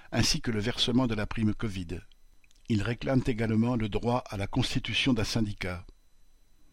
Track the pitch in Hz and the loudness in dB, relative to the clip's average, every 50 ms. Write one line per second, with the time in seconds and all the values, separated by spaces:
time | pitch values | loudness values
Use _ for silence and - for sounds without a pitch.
0 | - - - 117 117 - - 160 - 120 110 107 101 117 113 - - - 117 127 | -12 -4 0 2 2 2 2 0 0 -2 -2 0 0 -2 0 0 0 2 4 4
1 | 131 120 113 104 104 - - - 113 107 98 - - 110 95 95 90 82 87 80 | 4 2 2 0 -2 -2 0 0 2 2 2 0 -2 -4 -4 -4 -6 -6 -8 -8
2 | - - - - - - - - - - - - - - 117 101 95 110 120 - | -10 -12 -20 -20 -20 -20 -20 -20 -20 -20 -20 -12 -4 0 0 0 0 0 -4 -4
3 | - 135 135 131 120 - 123 107 113 110 113 110 113 120 127 117 107 107 104 104 | -2 0 2 2 2 0 0 0 0 2 2 2 2 2 2 0 0 -2 -2 -2
4 | 107 120 123 127 - - - 101 98 - - - - - - - - - 113 - | 0 0 0 0 -2 -4 -6 -6 -4 -2 0 0 0 0 0 -2 -2 -2 -2 0
5 | - 139 127 107 101 - - 117 110 101 101 - - 90 90 87 95 - - - | 2 2 2 2 2 0 0 0 0 0 -2 -4 -4 -4 -4 -6 -10 -14 -20 -20
6 | _ _ - - - - - - - - - - - - | _ _ -20 -20 -20 -20 -20 -20 -20 -20 -20 -20 -20 -20